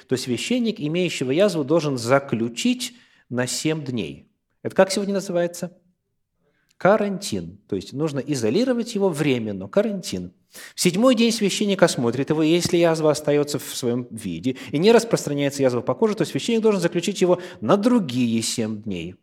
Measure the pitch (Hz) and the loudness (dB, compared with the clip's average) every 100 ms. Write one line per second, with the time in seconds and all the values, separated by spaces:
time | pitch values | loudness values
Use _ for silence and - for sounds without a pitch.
0 | - 123 - 117 - 247 226 - 147 170 | -4 -4 -2 -4 -2 -2 -2 -2 -4 -2
1 | 175 - 131 151 208 165 131 165 151 131 | -2 -2 -2 2 2 2 0 0 0 -2
2 | 113 139 139 113 117 117 240 247 - - | 2 2 2 -2 -2 -2 -2 -2 -4 -12
3 | _ _ - 120 127 - 156 156 139 120 | _ _ -8 -4 -4 -2 -2 -2 -4 -6
4 | 78 69 - _ _ _ 117 - 190 214 | -6 -10 -20 _ _ _ -2 2 2 2
5 | 196 196 190 175 175 175 175 - _ _ | -2 -4 -2 -2 -2 -4 -12 -12 _ _
6 | _ _ _ _ _ _ _ - 180 214 | _ _ _ _ _ _ _ 0 4 4
7 | 202 185 - 95 82 - - - - 131 | 2 -4 -6 -6 -6 -12 -6 -6 -6 -4
8 | 156 139 131 139 110 165 262 240 226 196 | -4 -4 -4 -2 2 2 2 0 -2 0
9 | 196 151 151 123 107 98 95 196 220 196 | 0 0 0 0 -2 -6 -2 0 0 -2
10 | - 95 87 - _ - - - 180 175 | -6 -8 -8 -14 _ -20 -14 -2 0 4
11 | 254 226 233 226 202 - 208 190 170 - | 4 4 2 2 0 0 -2 4 4 4
12 | 117 123 135 156 156 175 170 170 170 160 | 0 0 0 2 2 2 2 2 4 4
13 | 156 147 - 147 147 143 - - 123 123 | 2 2 2 0 0 -4 -8 -4 -2 -2
14 | 123 110 98 82 113 127 - 143 196 233 | -4 -8 -8 -6 -6 -6 -4 2 6 6
15 | 233 156 - 143 139 139 131 120 120 127 | 4 -2 -2 -2 -2 2 2 2 -2 0
16 | 214 196 151 139 - 226 220 196 165 175 | 0 0 -2 -4 -2 0 2 2 0 -2
17 | 170 190 180 175 - - 214 202 226 247 | -4 0 2 2 -2 -4 2 4 4 2
18 | 160 123 120 113 113 - 107 107 104 87 | 0 0 0 0 -2 -4 -4 -6 -8 -8
19 | 85 98 | -8 -12